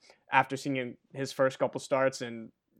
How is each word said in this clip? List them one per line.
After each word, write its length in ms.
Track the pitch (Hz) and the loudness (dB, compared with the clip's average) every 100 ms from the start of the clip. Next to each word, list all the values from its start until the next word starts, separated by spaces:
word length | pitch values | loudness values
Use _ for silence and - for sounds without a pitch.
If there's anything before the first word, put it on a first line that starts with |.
| - _ _ | -20 _ _
after 280 | 135 131 135 | 4 4 0
seeing 180 | 147 131 | -4 -4
him, 220 | 123 120 _ | -4 -10 _
his 180 | 135 135 | -8 -6
first 260 | - 131 - | 2 2 2
couple 220 | 127 135 | -2 -2
starts 420 | - 131 135 131 | -2 2 2 0
and 300 | 120 117 113 - _ | -6 -10 -14 -18 _